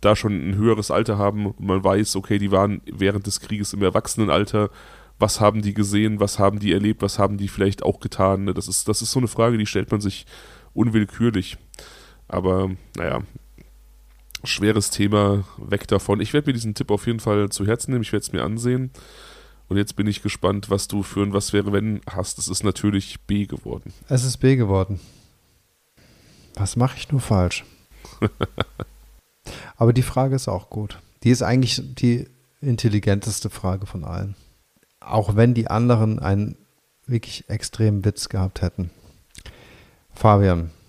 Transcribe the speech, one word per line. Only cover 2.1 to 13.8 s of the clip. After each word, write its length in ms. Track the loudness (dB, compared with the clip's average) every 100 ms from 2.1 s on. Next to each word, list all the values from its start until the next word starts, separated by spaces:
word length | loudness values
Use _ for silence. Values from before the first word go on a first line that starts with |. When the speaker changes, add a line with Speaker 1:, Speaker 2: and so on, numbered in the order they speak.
| -2
Speaker 1:
okay, 220 | -2 0
die 120 | 2
waren 300 | 2 2 0 -8
während 360 | -2 0 0 -4
des 140 | -8
Krieges 340 | -6 -6 -4
im 80 | 0
Erwachsenenalter, 880 | 0 0 -2 -2 2 2 2 0 0 -4 -20 -20 -14 -2
was 220 | 0 4
haben 200 | 4 4
die 140 | 0
gesehen, 460 | 0 0 2 2 2
was 180 | -2 2
haben 200 | 2 2
die 140 | 0
erlebt, 300 | 2 2 0
was 160 | -2 0
haben 180 | 0 0
die 120 | -4
vielleicht 340 | 0 0 0
auch 180 | -2 -2
getan, 440 | -4 0 2 2
ne? 100 | 0
Das 120 | -4 -4
ist, 220 | -4 -2
das 140 | -2
ist 100 | -2
so 60 | -2
eine 80 | -2
Frage, 300 | 2 2 2
die 80 | 0
stellt 240 | -2 -2
man 100 | -2
sich 240 | -2 -6 -14 -20 -20 -20 -10
unwillkürlich. 880 | -2 2 2 0 0 0 0 -4 -10 -20 -20 -20 -20 -20 -20 -8
Aber, 420 | -2 2 2 0 -4 -10 -6
naja, 240 | -4 -4 -6 -14 -20 -20 -20 -20